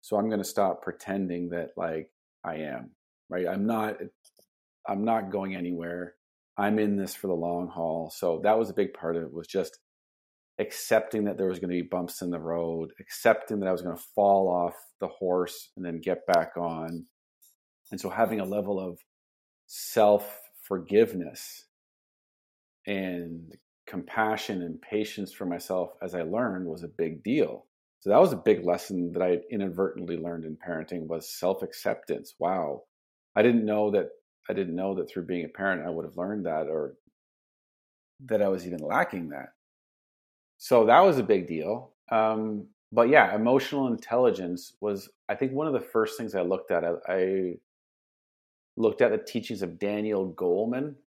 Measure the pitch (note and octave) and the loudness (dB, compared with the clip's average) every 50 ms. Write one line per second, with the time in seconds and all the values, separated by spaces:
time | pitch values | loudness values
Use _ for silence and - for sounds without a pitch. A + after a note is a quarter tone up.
0 | _ - - G#2 G2+ A2 A2 G2+ F#2+ - - - G2+ F#2+ E2+ - - - E2+ - | _ -2 -2 0 0 0 0 -2 -2 -4 0 0 2 2 0 -2 -6 -10 -10 -10
1 | - - F#2+ G2 F#2+ F#2 F2 F2 F2 F2 E2+ E2+ E2 - - - F2+ E2 D#2+ D#2+ | -8 -4 -4 -2 -2 -2 -2 -4 -4 -4 -4 -6 -6 -8 -6 -6 -4 -4 -4 -4
2 | D#2+ - _ _ _ _ _ _ _ F2 D#2+ D#2 D#2 D2 C#2 B1+ A#1+ - _ _ | -8 -10 _ _ _ _ _ _ _ -8 -8 -6 -6 -8 -8 -10 -10 -14 _ _
3 | _ _ _ _ _ _ F2+ F2+ F#2 E2+ F#2 G2 G2+ A2 A#2 A2 G#2+ G#2+ G#2+ - | _ _ _ _ _ _ -4 -2 -2 -2 -2 0 0 0 0 0 -2 -2 -4 -6
4 | - - _ _ _ - _ _ _ _ _ _ _ _ _ _ _ - G2+ G2 | -10 -12 _ _ _ -20 _ _ _ _ _ _ _ _ _ _ _ -4 -2 -2
5 | G#2 A2+ A2+ A2+ G#2 F#2+ F#2 G2+ F#2+ G2 F#2+ F#2 F2+ F2 F2+ E2+ E2+ E2+ F2 F2 | 2 2 2 0 0 -2 -4 -2 -2 -2 -4 -4 -4 -4 -4 -4 -4 -6 -6 -6
6 | F2+ F2 - _ _ _ _ _ _ _ _ - G2+ G#2 G#2+ G#2+ G#2+ G#2 G2+ G2 | -8 -10 -12 _ _ _ _ _ _ _ _ 0 0 2 4 4 2 2 2 0
7 | G2 F#2 - - - G2 F2+ E2 E2 E2+ F2 F2 F2+ F2 - E2+ E2 E2 D#2 E2 | -2 -4 -8 -6 -2 -2 -2 0 0 -2 -2 -2 -4 -6 -6 -4 -2 -2 -2 -2
8 | E2 D#2+ - - - F2 E2 D#2+ D#2+ G2+ A2 A2 A2+ G2+ F#2+ - G2+ - - - | -4 -6 -8 -4 -2 0 0 2 4 4 4 4 2 0 0 -2 -2 -2 -2 -6
9 | - E2 E2+ E2+ E2 C#2+ B1+ E2 E2 - - F#2+ F2+ D#2+ - - _ _ _ _ | -4 -2 -2 -2 -4 -6 -10 -12 -12 -4 -4 -4 -4 -4 -6 -18 _ _ _ _
10 | _ _ _ _ _ _ _ _ _ _ _ - G#2+ - - - - - A#2 A2 | _ _ _ _ _ _ _ _ _ _ _ -6 -6 -6 -4 -10 -2 4 4 4
11 | A2 - - A2 G#2 G2+ G2 - G2 F#2+ F#2 F2+ F#2 F2+ F2+ F2+ E2+ E2+ - F2+ | 4 2 -4 -2 -2 -2 -2 0 -2 -2 -2 -2 -4 -2 -2 -2 -2 -2 -4 -4
12 | F2 F2 - - F#2 F2 F2 E2+ D#2+ E2 E2 E2+ E2+ E2 E2 E2 E2 D#2 - - | -4 -4 -8 -8 -6 -6 -6 -4 -4 -2 -2 -2 0 -2 -2 -4 -6 -8 -10 -18
13 | - - - - - A#2 A2 - - - A2+ G#2 G2 F#2 F#2 F2 F2 F2 D#2 E2 | -18 -16 -14 0 4 4 4 4 2 -6 -4 -2 0 0 -2 -2 -2 -6 -8 -8
14 | - - - - G2+ G2+ G2 G2 F#2+ F#2 F2 F2+ F2 E2+ E2+ - - - _ _ | -12 -6 0 4 6 6 6 6 4 4 2 2 0 -2 -4 -8 -20 -20 _ _
15 | G2+ F2 - - G2 F2+ F2+ F2+ F2 F2 - - - - _ - F#2 F2 E2+ E2+ | -8 -8 -6 -4 -2 0 0 0 0 -2 -4 -12 -16 -18 _ -10 -8 -8 -8 -6
16 | E2+ F#2+ F2+ - - - F#2 E2+ D#2+ - - F2+ F2 E2+ E2 E2 E2 E2 E2 E2 | -2 -4 -4 -4 0 2 2 2 2 0 -4 -6 -4 -4 -4 -6 -8 -8 -10 -10
17 | E2 _ _ _ _ _ _ _ _ - _ _ _ _ _ _ _ - - F#2+ | -12 _ _ _ _ _ _ _ _ -20 _ _ _ _ _ _ _ -14 -12 -8
18 | - G2 F2+ A2 A#2 G2+ A2+ G#2+ F#2+ F#2 G2 G#2 G2+ G2 G2+ F#2+ F#2+ F#2 F2 - | -8 -6 2 2 2 2 2 -2 -4 -2 -2 -4 -2 -2 -4 -4 -4 -8 -10 -12
19 | _ _ _ _ _ _ _ _ _ _ _ _ _ _ - - - - - A#2+ | _ _ _ _ _ _ _ _ _ _ _ _ _ _ -14 -14 -12 -2 4 6
20 | G#2+ G#2 G#2 G#2 G#2 - - - - - _ - - - G2+ F#2 E2 - G2+ G#2+ | 8 8 8 6 4 0 -14 -16 -20 -20 _ -20 -8 -4 -4 -4 -4 4 6 6
21 | A2+ A2 - F#2 F2 D#2 - - - - - - - _ _ _ _ _ _ _ | 6 6 4 -6 -8 -8 -10 -14 -16 -16 -16 -18 -20 _ _ _ _ _ _ _
22 | _ _ _ _ _ _ _ _ _ _ _ _ _ _ _ _ _ - G2+ G2 | _ _ _ _ _ _ _ _ _ _ _ _ _ _ _ _ _ -4 -4 -2
23 | F#2+ F#2 F2+ F2 E2+ E2+ E2+ E2 E2 D#2+ - - _ _ _ _ _ - - F#2 | -2 -4 -4 -6 -8 -8 -10 -12 -14 -18 -20 -20 _ _ _ _ _ -10 -10 -10
24 | F2 - - A2+ A2 G#2+ G#2+ G#2 - - G#2+ F#2 F2 E2+ E2 - - - - G#2 | -10 -6 -2 0 0 0 0 -2 -2 -4 -4 -4 -4 -6 -8 -10 -10 -4 -2 -2
25 | G#2+ G#2+ - - G2+ F#2 - - G2+ F2+ F2 E2+ - - F#2+ F#2 F2 D#2+ - - | -2 -2 -4 -8 -8 -8 -8 -6 -4 -4 -4 -4 -4 -4 -2 -2 -2 -4 -6 -10
26 | G2+ F#2 E2+ F2+ E2+ D#2+ F2+ A2+ B2 A#2 F#2+ F#2 F#2 E2+ D#2 E2+ E2+ E2+ - - | -10 -8 -4 -4 -4 -2 -2 -2 -2 -2 -2 -4 -6 -6 -8 -8 -10 -12 -4 -4
27 | E2+ D#2+ D#2+ D2+ - G2+ B2 D3+ A#2 D#2+ A#1 - - _ _ _ _ _ _ _ | -4 -4 -4 -6 -4 -2 2 2 2 0 -2 -10 -14 _ _ _ _ _ _ _
28 | - G2 G2+ B2+ F3+ F#3 C#3+ F2+ - - G#2+ - F2 F2 F2 F2 - - G2+ F#2 | 0 4 6 8 8 6 4 2 4 4 4 4 4 0 0 0 0 -6 -4 -2
29 | F2 F2 E2+ F2 F2+ F#2 F2+ F2 - - B2+ G#2+ G2 F#2+ E2 F2+ G2 - - - | -2 -2 0 0 2 2 2 2 0 -4 -6 -4 -4 -4 0 0 0 0 0 -6
30 | F2 E2+ F2 E2 D#2+ E2+ E2+ E2+ D#2+ D#2+ D#2 D#2 - E2+ E2+ D#2+ D#2+ - F2 F2 | -6 -6 -6 -6 -4 -6 -8 -8 -8 -10 -10 -12 -8 -8 -6 -6 -6 -6 -8 -8
31 | D#2+ D#2 E2 E2 D#2+ - - - - F2+ F#2+ - - F#2 - - - G#2 G#2+ - | -6 -4 -6 -6 -6 -10 -12 -2 0 0 0 0 -2 -8 -8 -6 -2 -2 -2 -2
32 | - - E2 - - - - _ - E2+ F#2+ F#2 E2 D2 C#2 - - _ _ _ | -2 -6 -6 -6 -6 -14 -8 _ -2 0 0 0 -2 -2 -4 -8 -10 _ _ _
33 | _ _ _ _ _ _ _ G#2 G#2+ A#2+ A#2+ A#2 A2 G#2+ G#2 G#2+ G#2 G#2+ G2+ G2+ | _ _ _ _ _ _ _ 6 6 6 6 6 2 2 2 2 2 4 4 2
34 | F2+ - - - _ _ _ _ _ - G2 G2 G2 F2 E2 F2 F#2 G2 G2 F#2 | 0 0 -8 -16 _ _ _ _ _ -6 -2 -2 -2 -2 -4 -4 -2 -2 -2 -4
35 | E2 - - F#2+ F2 - F2+ F2 E2 D#2 - - G2 G2 F#2+ F2 D#2 E2+ E2 E2 | -4 -6 -6 -8 -6 -4 -4 -4 -4 -6 -6 -2 0 0 0 0 -2 -6 -6 -6
36 | D#2+ D#2+ - F2 F2+ F#2+ G#2+ G#2+ F#2 E2+ D#2+ D#2 D#2 C#2+ D#2 D#2 D2+ C#2+ - _ | -6 -8 -8 -6 -6 -4 -4 -4 -4 -2 -2 -2 -2 -2 -2 -2 -4 -4 -8 _
37 | _ _ _ _ _ _ _ _ _ _ _ _ _ _ _ _ _ _ _ _ | _ _ _ _ _ _ _ _ _ _ _ _ _ _ _ _ _ _ _ _
38 | _ _ _ _ C#3 B2+ A2 G#2+ G#2 G2 F#2+ F#2 F2 F2+ F2 E2 D2+ D2+ F#2+ - | _ _ _ _ -6 0 2 2 4 4 2 0 -2 -6 -6 -6 -4 -2 0 0
39 | - - - F#2 E2+ D#2 C#2+ C#2 C2 - _ _ _ _ _ _ _ _ _ _ | 0 0 -2 -6 -6 -6 -10 -12 -12 -14 _ _ _ _ _ _ _ _ _ _
40 | _ _ _ _ _ _ _ _ _ _ _ _ - - C3 A#2+ A2 G#2+ A#2 D3+ | _ _ _ _ _ _ _ _ _ _ _ _ 0 6 6 8 8 10 10 10
41 | F#3 G3 E3 C3+ A2+ F2 - F#2+ F2 D#2+ E2 D#2+ D2+ F2 G#2+ B2 B2+ - _ _ | 10 10 6 4 4 4 4 4 4 -2 -4 -4 -2 -2 -2 -4 -4 -14 _ _
42 | _ - - A2+ A2 A2 A2 A2 A2 A2 G#2+ G#2 G2 - _ _ _ _ - A2+ | _ 0 2 2 2 2 2 0 -2 -4 -4 -6 -8 -10 _ _ _ _ 4 4
43 | A#2 A#2+ C#3+ D3+ A2+ F#2 G#2 G#2+ A2 A#2+ B2+ C3+ C3+ - - C#3+ C3+ C3 A#2 A2 | 6 8 8 6 6 6 2 0 2 4 2 2 2 0 -2 -2 -2 -2 -2 -4
44 | - - A#2 B2 B2+ A#2+ G2+ F#2 F#2 F2 F2 F2 - - _ _ - G#2 G2+ G2 | -4 -4 0 2 2 2 2 0 -4 -6 -6 -6 -8 -14 _ _ -4 -4 -4 -4
45 | G2 - _ _ _ _ G#2+ - C#3 C3 C3 C#3 D3+ D#3+ C#3 A#2+ - - - A2+ | -8 -14 _ _ _ _ -4 -4 -4 -4 -2 -2 -2 0 -2 -2 -4 0 0 0
46 | A2 G#2+ - - A#2+ G#2+ - F#2+ F2 F2 F#2 F#2 - - F#2 E2+ E2 E2+ E2+ - | 0 0 -2 -8 -8 -4 -2 -2 0 0 0 -2 -2 0 0 0 0 0 -2 -2
47 | - - F2+ F#2+ F#2 F#2 F#2+ F#2+ F#2+ F2+ E2+ E2 _ _ _ _ _ _ _ _ | -2 -2 0 2 2 2 2 0 0 -2 -4 -6 _ _ _ _ _ _ _ _
48 | _ _ _ _ _ _ _ _ _ _ _ _ _ _ _ - A2+ A2 - - | _ _ _ _ _ _ _ _ _ _ _ _ _ _ _ 2 2 2 4 6
49 | B2+ A#2 G#2 G#2+ - - - A#2 - - A#2+ G2 G2 F2 E2+ F2 - G2+ G#2 G#2+ | 4 4 4 2 -2 -4 -6 -6 -4 -4 -6 -4 -4 -6 -6 -4 -4 -2 -2 -2
50 | G#2+ G#2+ G#2+ G2 F#2+ F#2 E2+ - F#2 F2+ F2 F#2+ G#2+ A2+ A#2+ B2+ C#3+ D3+ C#3+ - | -2 0 0 0 0 -2 -4 -2 2 2 2 2 2 0 0 -2 -4 -6 -8 -14
51 | _ _ | _ _